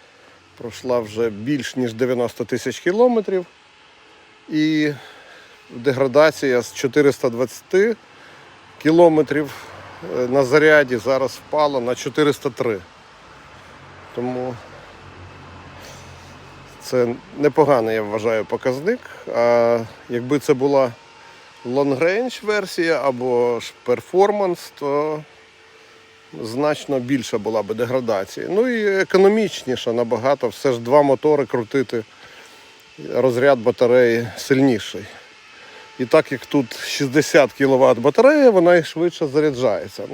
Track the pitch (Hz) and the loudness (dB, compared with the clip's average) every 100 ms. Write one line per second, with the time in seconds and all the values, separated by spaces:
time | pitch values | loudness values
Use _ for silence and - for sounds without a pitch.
0 | _ _ - - _ - 120 - 127 120 | _ _ -20 -20 _ -16 -16 -8 -2 -2
1 | 107 110 117 104 117 143 - 131 123 110 | -2 -4 -4 -4 -4 -4 -4 -4 -4 -2
2 | 127 123 117 - 120 123 131 - 175 208 | -2 -2 -4 -6 -6 -6 -6 -6 -2 2
3 | 247 233 196 190 175 _ _ _ _ _ | 2 2 -2 -4 -6 _ _ _ _ _
4 | - - - _ - 156 156 156 151 135 | -20 -20 -20 _ -6 -2 0 0 -2 -4
5 | - - - - - - - 123 139 127 | -12 -20 -20 -20 -20 -20 -20 -6 -2 0
6 | 135 139 156 - 139 123 - - 135 151 | 2 4 4 2 0 0 -2 -4 -2 2
7 | 139 - 131 117 127 - - 185 220 214 | 2 2 -2 -2 -6 -8 -2 0 0 -2
8 | - - - - - - - - 151 165 | -12 -20 -20 -20 -20 -20 -20 -4 2 6
9 | 170 156 135 143 143 - - - - - | 6 6 0 -2 -4 -10 -18 -18 -20 -16
10 | 165 - 123 139 127 147 156 151 135 120 | -8 -4 0 2 4 4 6 6 4 0
11 | 117 131 131 - - 147 147 135 120 123 | 0 -2 -2 -6 -6 0 0 0 -4 -4
12 | 139 139 147 - 143 - 123 95 90 - | -4 0 0 0 -4 -4 -4 -4 -8 -20
13 | - - - - - - - - - - | -20 -20 -20 -20 -20 -20 -20 -20 -20 -20
14 | - - 123 127 127 120 - - - - | -16 -8 -6 -6 -8 -10 -16 -20 -20 -20
15 | - - - - - - - - - - | -20 -20 -20 -20 -20 -20 -20 -20 -20 -20
16 | - - - - - - - - - 127 | -20 -20 -20 -20 -20 -20 -20 -20 -2 0
17 | 120 127 - - 147 160 143 127 110 110 | 0 -2 -10 -2 0 4 4 4 2 -2
18 | 104 107 113 110 95 117 131 131 175 247 | -2 -4 -2 -2 -2 -4 -4 -4 -4 -6
19 | - - - 117 120 120 117 117 113 - | -8 -16 -6 0 2 4 4 0 -4 -14
20 | - 120 123 143 - 131 143 139 127 117 | -8 -6 -2 -2 0 0 2 2 0 -4
21 | - - - - - - 123 135 143 131 | -20 -20 -20 -20 -20 -14 -6 -2 -2 0
22 | 165 208 254 - 208 208 190 - 165 147 | 0 -2 -4 -6 -4 -4 -4 -4 -2 0
23 | 139 123 127 120 120 113 - - - 120 | -2 -2 -2 0 0 -2 -8 -8 -4 -4
24 | - 180 202 208 190 175 - - 143 147 | 0 2 2 2 -2 -4 -10 -10 -4 -2
25 | 156 151 151 - - _ - - - - | -4 -6 -12 -20 -20 _ -20 -20 -20 -20
26 | - _ _ 78 113 123 151 147 - 135 | -20 _ _ -14 -10 -2 -2 -2 -4 -4
27 | 123 139 - 113 104 110 98 110 120 127 | -2 -2 -2 -4 -2 -2 -2 -4 -2 -2
28 | 117 98 98 - 113 196 254 233 208 190 | -2 -2 -4 -8 -4 0 0 0 0 0
29 | 180 190 196 220 196 - - 120 120 117 | 2 4 4 4 0 -4 -6 -4 -2 -2
30 | 117 113 135 143 117 - 139 117 120 143 | -2 -2 0 0 -2 -2 -2 -2 2 4
31 | 143 131 151 147 123 160 - 139 123 117 | 4 2 2 0 0 -4 -2 -2 -2 -6
32 | - - - - - - - - - - | -8 -16 -20 -20 -20 -20 -20 -20 -20 -16
33 | - - 127 120 139 127 113 - 120 127 | -6 0 0 2 2 2 0 2 4 4
34 | 120 117 117 - - 131 139 107 - - | 4 2 -4 -6 -2 2 2 0 -4 -12
35 | 101 - - - - - - - - - | -14 -18 -20 -20 -20 -20 -20 -20 -14 -8
36 | 123 156 - 131 - 147 120 - - - | 0 0 0 -6 -4 -2 -2 -8 -10 -6
37 | 139 147 - 160 127 - 139 127 131 120 | -2 -2 2 4 2 2 2 4 4 2
38 | 135 180 262 302 262 185 170 175 - 160 | 0 4 4 6 4 6 4 4 2 -2
39 | 170 - 151 147 151 123 127 90 95 - | -4 -2 -4 0 0 0 -2 -2 -6 -12
40 | - | -12